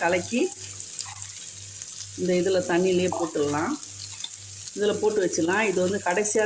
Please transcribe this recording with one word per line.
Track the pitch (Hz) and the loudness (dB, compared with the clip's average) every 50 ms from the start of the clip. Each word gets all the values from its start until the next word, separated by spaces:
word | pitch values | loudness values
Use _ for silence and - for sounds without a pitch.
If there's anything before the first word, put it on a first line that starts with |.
கலக்கி | 175 170 185 180 180 - 226 247 349 381 - - - - - - - - - - - - - - - - - - - - - - - - - - - - - - - - - - | 4 4 4 2 2 0 2 2 2 2 0 -4 -10 -10 -10 -10 -10 -8 -8 -8 -8 -8 -8 -10 -10 -10 -10 -10 -10 -12 -12 -12 -12 -12 -10 -10 -10 -10 -10 -10 -10 -8 -6 -4
இந்த | 180 180 180 180 | 0 2 2 2
இதுல | 175 196 190 180 180 - | 4 2 2 2 2 2
தண்ணியிலே | 175 175 185 190 185 175 180 175 - | 2 4 4 4 4 4 2 2 0
போட்டுடலாம். | - 175 160 - 160 143 147 147 151 165 226 302 - - - - - - - - - - - - - - - - - - - - | 0 -2 -2 0 0 0 2 2 0 0 0 -2 -4 -6 -8 -10 -8 -10 -10 -10 -8 -10 -10 -10 -10 -12 -12 -12 -12 -12 -8 -4
இதுல | 196 208 214 196 - | 0 2 2 2 4
போட்டு | - 214 208 208 185 | 2 2 4 4 2
வச்சிடலாம். | 170 - 165 160 170 190 208 220 202 | 2 2 2 2 2 4 4 4 4
இது | 175 185 180 | 4 4 2
வந்து | 180 202 196 - | 2 2 0 0
கடைசியா | 175 180 208 208 208 - 220 214 | 2 2 2 2 2 2 2 2